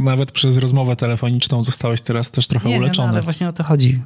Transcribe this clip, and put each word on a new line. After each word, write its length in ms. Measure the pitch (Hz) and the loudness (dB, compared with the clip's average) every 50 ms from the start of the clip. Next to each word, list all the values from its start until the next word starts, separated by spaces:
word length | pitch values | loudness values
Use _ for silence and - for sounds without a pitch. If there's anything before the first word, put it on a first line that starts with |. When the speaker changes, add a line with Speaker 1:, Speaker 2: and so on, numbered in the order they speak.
Speaker 1:
nawet 300 | 135 135 131 131 139 131 | 0 0 0 0 -2 -2
przez 260 | - - 135 131 127 127 | -2 0 2 2 2 2
rozmowę 380 | 127 123 131 135 131 123 123 | 2 2 2 0 0 0 -2
telefoniczną 680 | - 123 117 117 113 127 120 123 120 131 147 135 120 113 | -2 -2 -2 -2 -2 -2 -2 0 0 0 0 0 0 0
zostałeś 380 | 120 - - - 120 113 110 | 0 0 -2 -2 -2 -2 -2
teraz 300 | - - 117 117 120 - | -2 -2 -2 -2 -2 -2
też 160 | - 127 120 - | -2 -2 -2 0
trochę 200 | - 120 104 120 | 0 -2 0 0
Speaker 2:
Nie, 40 | 120 | 0
nie, 60 | 120 | 0
no, 60 | 123 | 0
Speaker 1:
uleczony. 240 | 139 - - - 120 | 0 0 0 0 0
Speaker 2:
ale 120 | 110 110 | 0 0
właśnie 280 | 107 165 160 - 185 170 | 0 0 0 0 0 -2
o 40 | 170 | -4
to 100 | - 165 | -4 -2
chodzi. 400 | 151 156 143 127 123 131 127 123 | 0 2 4 4 4 2 2 -2